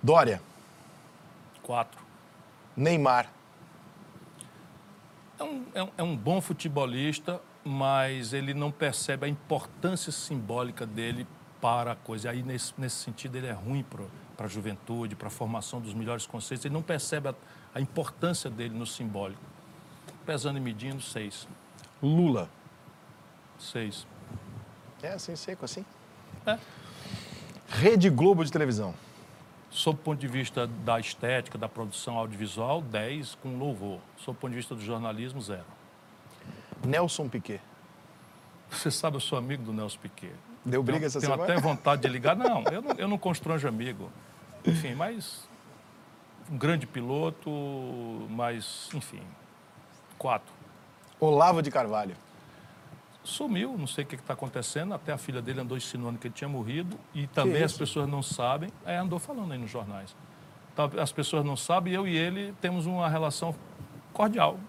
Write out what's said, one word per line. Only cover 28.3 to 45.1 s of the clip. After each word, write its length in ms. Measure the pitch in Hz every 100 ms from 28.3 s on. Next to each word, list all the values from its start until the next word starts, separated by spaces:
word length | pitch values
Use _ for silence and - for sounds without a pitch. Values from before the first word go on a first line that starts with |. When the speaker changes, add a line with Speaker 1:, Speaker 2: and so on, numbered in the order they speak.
| 190 151
Speaker 1:
de 60 |
televisão? 420 | 165 147 107 101 85 - - - - - - -
Speaker 2:
Sob 300 | - - 147
o 40 |
ponto 160 | 156 147
de 80 | 131
vista 400 | 123 127 - 120
da 320 | 113 117 117
estética, 580 | 107 - 120 127 117 110
da 100 | 113
produção 500 | - 110 - - 117
audiovisual, 640 | 113 101 104 95 117 160
dez 540 | 143 110 110 151 131 -
com 220 | 131 127
louvor. 420 | 143 110 101 92 - -
Sob 200 | - 120
o 20 |
ponto 120 | 127
de 60 | 123
vista 160 | 120
do 80 | 120
jornalismo, 600 | 107 117 113 107 123 135
zero. 240 | 101 95 82 - - - - - - - - - - - 127
Speaker 1:
Nelson 420 | 151 175 - 143
Piquet? 320 | 117 - 101 - - - - - - - - - - -
Speaker 2:
Você 200 | - 160
sabe, 280 | - 160 139
eu 20 |
sou 180 | - 135
amigo 260 | 123 139
do 100 | 110
Nelson 260 | 110 107 -
Piquet. 320 | 190 - 90 90 - -
Speaker 1:
Deu 180 | 127 127
briga 180 | 127 156
Speaker 2:
Tenho, 80 | 151
Speaker 1:
essa 120 | 135
Speaker 2:
tenho 120 | 143
Speaker 1:
semana? 180 | 135 175
Speaker 2:
até 80 | 175
vontade 400 | 151 143 - 143
de 60 | 127
ligar. 280 | 127 131 180
Não, 280 | 254 226 110
eu 100 | 170
não, 100 | 285 -
eu 100 | 196
não 100 | 202
constranjo 500 | 185 160 160 160 139
amigo. 420 | 110 123 110 90 - - - - - -
Enfim, 300 | 165 156 123
mas... 520 | 175